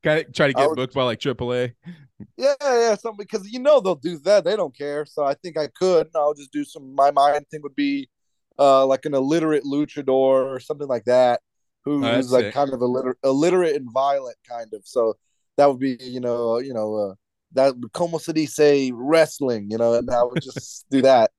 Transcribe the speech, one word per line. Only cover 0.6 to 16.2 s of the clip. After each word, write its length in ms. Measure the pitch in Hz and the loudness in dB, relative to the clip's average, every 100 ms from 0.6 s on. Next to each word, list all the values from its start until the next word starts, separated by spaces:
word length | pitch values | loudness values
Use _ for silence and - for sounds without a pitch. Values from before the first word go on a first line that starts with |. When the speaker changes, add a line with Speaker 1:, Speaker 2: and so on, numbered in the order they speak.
Speaker 1:
get 60 | 147 | 0
Speaker 2:
would 60 | 151 | 0
Speaker 1:
booked 180 | 131 139 | -4 -2
by, 80 | |
like, 160 | 127 110 | -2 -2
triple 340 | 143 120 123 | -4 -4 -4
A. 200 | 123 123 - 170 170 139 _ 95 - | -2 -4 -8 -20 -20 _ _ -20 -4
Speaker 2:
Yeah, 200 | 262 277 | -2 0
yeah, 340 | 285 240 233 202 | 0 2 2 0
something, 300 | 226 208 202 | -4 -12 -10
because, 220 | 214 196 | -10 -8
you 100 | 247 | -4
know, 200 | 262 294 | 2 2
they'll 160 | 190 160 | 2 -4
do 220 | 147 165 | -6 -6
that. 240 | 151 202 | 2 2
They 120 | 165 214 | 2 -2
don't 200 | 160 _ | -4 _
care. 300 | 147 147 151 | -8 -8 -8
So 180 | - | -4
I 120 | 143 139 | -4 -4
think 220 | 180 156 | -8 -8
I 100 | 143 | -8
could. 400 | _ 185 175 160 | _ 2 2 0
And 80 | 160 | -2
I'll 180 | 147 | -2
just 180 | 147 143 | -2 -10
do 140 | 147 143 | -10 -10
some, 300 | 156 135 139 | -14 -12 2
my 160 | 143 | 2
mind 340 | 143 143 147 147 | 4 2 2 -6
thing 120 | 156 | -16
would 120 | 143 135 | -12 -4
be, 340 | 143 143 135 _ _ _ _ - | -2 -2 -8 _ _ _ _ 2
uh, 260 | 139 135 135 | 6 6 4
like, 200 | 135 156 | 0 0
an 80 | |
illiterate 500 | 139 135 165 160 151 | -2 0 0 0 -2
luchador 440 | 143 143 147 - 135 131 135 135 131 | -2 -4 -4 -6 0 2 4 2 0
or 140 | 131 | -6
something 280 | - 147 139 | -10 -10 -6
like 180 | 123 117 | -6 2
that, 360 | 123 123 120 _ _ _ _ - | 4 4 0 _ _ _ _ -4
who's 180 | 147 | -2
Speaker 1:
Oh, 80 | 127 | 0
that's 200 | 120 127 | 0 2
Speaker 2:
like, 140 | 123 104 | 0 0
Speaker 1:
sick. 80 | |
Speaker 2:
kind 200 | 120 143 | -2 -4
of 60 | 131 | -2
illiter-, 360 | 123 127 131 127 | -2 -2 -4 -4
illiterate 520 | 135 135 165 180 170 147 | -2 2 2 2 0 -2
and 140 | 127 | -4
violent, 420 | 123 139 143 127 117 _ | -2 0 -2 -4 -18 _
kind 240 | 120 113 | -14 -14
of. 80 | 107 | -16
So 320 | - 127 113 - _ _ _ - | -6 -2 -2 -2 _ _ _ 2
that 100 | 143 | 2
would 120 | 127 | 2
be, 180 | 135 120 | -4 -6
you 180 | 123 | -10
know, 380 | 127 | -8